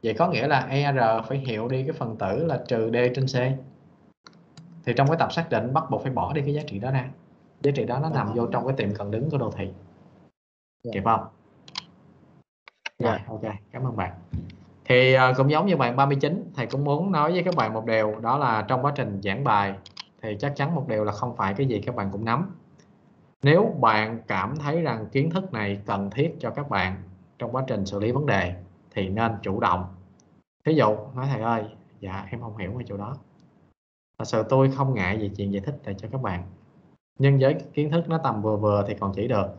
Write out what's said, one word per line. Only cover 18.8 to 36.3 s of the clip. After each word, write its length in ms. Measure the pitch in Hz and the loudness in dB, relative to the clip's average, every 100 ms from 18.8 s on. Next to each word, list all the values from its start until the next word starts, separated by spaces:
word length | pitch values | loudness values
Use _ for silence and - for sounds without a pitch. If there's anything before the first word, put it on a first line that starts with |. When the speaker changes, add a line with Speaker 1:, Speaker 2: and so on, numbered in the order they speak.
| 135 | 2
Speaker 1:
quá 80 | 139 | 0
trình 260 | 107 98 | -4 -4
giảng 220 | 98 104 | -4 -2
bài 340 | 139 104 101 95 - - - _ | 2 4 2 -4 -14 -18 -20 _
thì 160 | 110 104 | -8 -4
chắc 140 | 143 139 | -4 -2
chắn 200 | 143 165 | -2 -2
một 100 | - | -2
điều 160 | 110 | 0
là 80 | 104 | 0
không 240 | 101 123 - | -2 -6 -2
phải 180 | 98 | -2
cái 140 | 101 135 | 0 0
gì 140 | 107 - | 0 -4
các 100 | - | -4
bạn 140 | 98 | -4
cũng 140 | 101 113 | -4 -2
nắm. 300 | 123 196 - - - _ _ _ _ _ _ | 0 -2 -8 -20 -20 _ _ _ _ _ _
Nếu 320 | 139 165 226 156 | 6 6 4 4
bạn 400 | 113 107 110 113 - | 4 4 0 -6 -4
cảm 280 | 98 101 151 | -2 -2 -4
thấy 240 | 143 165 | -2 0
rằng 240 | 156 113 104 | 0 -2 -2
kiến 180 | 135 160 | 0 0
thức 240 | 180 190 | 0 -4
này 280 | 113 104 98 - | -4 -2 -4 -2
cần 240 | 101 98 | -2 -2
thiết 260 | 110 160 - | -2 -2 -2
cho 100 | 117 | -8
các 200 | 127 143 | -6 -2
bạn 340 | 101 92 95 - - - _ | 0 0 -4 -12 -20 -20 _
trong 120 | 117 | -4
quá 120 | 127 131 | -4 -2
trình 180 | 107 98 | -4 -2
xử 140 | 101 | -2
lý 120 | 110 | 0
vấn 140 | 127 147 | 0 2
đề 300 | 98 87 90 - - _ | 2 0 -4 -14 -20 _
thì 180 | 117 95 | -4 -2
nên 220 | 104 113 104 | 0 0 -2
chủ 180 | 101 98 | -4 0
động. 360 | 92 90 90 - - _ _ _ _ _ - | 0 0 -4 -12 -20 _ _ _ _ _ 0
Thí 80 | |
dụ, 240 | 156 107 107 - 127 | 4 4 2 -4 -6
nói: 120 | 139 | -4
Thầy 120 | 117 | -2
ơi, 240 | 113 117 104 - _ - | 0 0 -2 -12 _ -14
"Dạ 280 | 98 95 95 | -10 -8 -8
em 100 | 117 | -10
không 160 | 117 107 | -10 -8
hiểu 160 | 92 123 | -8 -8
cái 80 | 117 | -8
chỗ 100 | 101 | -8
đó." 180 | 104 139 - _ - _ _ _ _ _ _ - | -8 -10 -14 _ -20 _ _ _ _ _ _ -12
Thật 80 | 110 | -2
sự 180 | 113 107 | 0 4
tôi 220 | 131 135 | 4 4
không 220 | 135 135 | 4 0
ngại 260 | 117 90 110 | 0 0 0
gì 120 | 101 101 | -4 -4
chuyện 160 | 101 | -2
giải 80 | 98 - | -2 -4
thích 100 | - | -8
thầy 100 | - | -8
cho 140 | 98 107 | -10 -8
các 100 | 131 | -6
bạn. 220 | 113 | -4